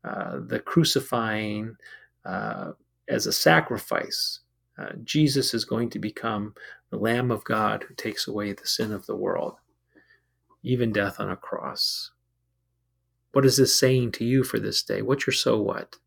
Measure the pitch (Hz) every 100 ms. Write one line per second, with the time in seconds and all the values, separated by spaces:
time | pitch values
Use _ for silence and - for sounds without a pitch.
0 | 123 101 85 69 - 117 - - 156 139
1 | - 120 113 107 104 107 113 113 - -
2 | - _ - 92 107 - - - _ _
3 | - 120 107 - - 165 - 110 - -
4 | - - - - _ _ _ - - -
5 | 113 151 151 135 123 117 - 113 120 110
6 | 107 - 113 107 104 - - - _ 110
7 | 107 120 127 113 - 110 107 107 - -
8 | 113 104 - 107 101 98 - - 110 101
9 | - 98 98 87 - - _ _ _ _
10 | _ _ _ _ _ _ - 123 117 104
11 | 98 - 101 92 - - - - - -
12 | - _ _ _ _ _ _ _ _ _
13 | _ _ _ 135 135 139 127 - 131 131
14 | 120 - 117 131 123 113 104 - - 104
15 | 110 139 - - 127 110 98 95 - -